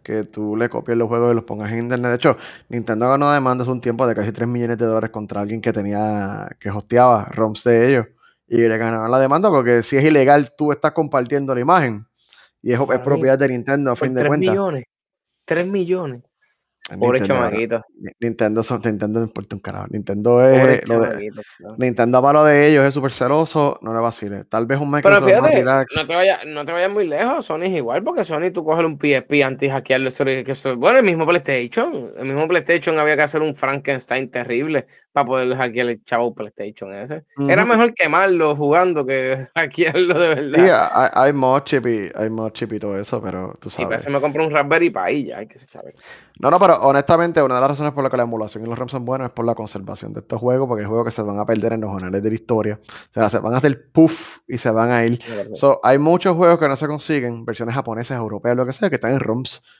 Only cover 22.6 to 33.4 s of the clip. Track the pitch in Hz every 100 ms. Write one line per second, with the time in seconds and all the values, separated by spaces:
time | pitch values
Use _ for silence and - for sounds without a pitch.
22.6 | 147 151 139 139 135 - 127 151 160 156
23.6 | 143 - 110 113 117 113 104 101 101 110
24.6 | 117 135 143 147 196 202 - - - 254
25.6 | 127 135 131 147 147 170 190 170 131 151
26.6 | 147 170 185 202 180 147 226 311 - 156
27.6 | 180 180 117 143 240 349 185 156 180 175
28.6 | 156 160 165 147 151 135 - 147 135 131
29.6 | 139 135 127 131 131 127 139 131 120 131
30.6 | 135 123 147 254 214 165 156 175 139 131
31.6 | 120 - 294 240 117 - 131 139 160 175
32.6 | 151 170 160 160 151 151 147 156